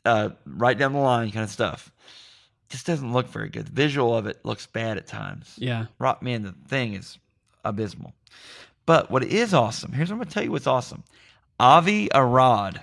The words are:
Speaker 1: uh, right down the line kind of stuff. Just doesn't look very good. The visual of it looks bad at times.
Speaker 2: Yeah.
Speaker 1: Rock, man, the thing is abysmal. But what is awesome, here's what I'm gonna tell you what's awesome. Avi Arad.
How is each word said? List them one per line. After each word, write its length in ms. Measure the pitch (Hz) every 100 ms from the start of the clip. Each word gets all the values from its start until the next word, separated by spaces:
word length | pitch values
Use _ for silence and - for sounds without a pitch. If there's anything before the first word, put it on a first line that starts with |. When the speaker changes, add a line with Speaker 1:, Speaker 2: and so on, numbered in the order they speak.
| -
Speaker 1:
uh, 240 | 110 104 - -
right 320 | 69 120 113
down 140 | 139
the 60 | 143
line 320 | 135 120 113
kind 120 | 110 107
of 40 |
stuff. 400 | - 107 - - _ _ - - _ _ _ _
Just 180 | 127 -
doesn't 280 | 160 127
look 140 | 123 123
very 180 | - 104
good. 160 | - 104
The 40 |
visual 440 | - 147 139 120 117
of 120 | 104
it 180 | - -
looks 220 | 110 -
bad 300 | - 113 104
at 100 | -
times. 460 | 107 104 - - -
Speaker 2:
Yeah. 280 | 127 117 117 -
Speaker 1:
Rock, 220 | 131 -
man, 220 | 123 120
the 100 | 101 78 -
thing 260 | 135 120 98
is 220 | - - _ _ _ _
abysmal. 500 | - 104 104 - - - _ - - - - _ -
But 240 | 160 -
what 140 | 127
is 300 | 127 202 233 170
awesome, 380 | 110 - -
here's 160 | 123 170
what 60 | 220
I'm 40 |
gonna 100 | 247
tell 120 | 208
you 80 | -
what's 160 | 147 131
awesome. 360 | 131 120 - - _ _ _ _ -
Avi 480 | 123 156 170 208 208
Arad. 680 | 135 127 127 127 110 98 87